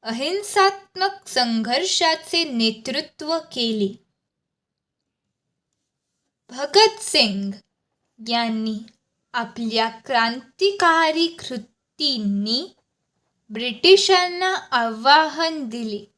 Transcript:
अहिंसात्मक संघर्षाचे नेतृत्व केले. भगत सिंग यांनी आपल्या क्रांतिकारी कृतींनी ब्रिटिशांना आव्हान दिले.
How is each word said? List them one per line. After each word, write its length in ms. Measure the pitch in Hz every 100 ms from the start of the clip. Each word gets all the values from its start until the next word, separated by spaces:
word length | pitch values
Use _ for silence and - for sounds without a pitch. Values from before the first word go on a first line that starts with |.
अहिंसात्मक 1300 | - 233 277 381 403 415 392 392 - - 381 392 -
संघर्षाचे 1160 | - 240 226 220 254 370 - 330 320 - 339
नेतृत्व 920 | 330 240 220 220 - 269 311 _ 302 330 320
केले. 360 | - 233 220 202 233 _ _ _ _ _ _ _ _ _ _ _ _ _ _ _ _ _ _ _ _ _ _ _ _ _
भगत 520 | 247 285 381 440 440
सिंग 500 | - 302 233 196 196 196 _ _ _ _ _ _ 220
यांनी 500 | 233 233 220 220 214 226 _ _ _ _
आपल्या 560 | 247 233 - 226 220 226
क्रांतिकारी 1400 | 226 - 254 226 247 - _ 381 403 359 320 320 311 330
कृतींनी 1500 | 339 - 254 - _ _ _ 302 254 202 202 208 240 359 _ _ _ _ _ _ _ _
ब्रिटिशांना 1040 | 220 247 226 339 381 - 370 359 349 370 370 -
आव्हान 1000 | 254 233 220 247 294 311 302 330 320 254
दिले. 360 | 233 226 202 208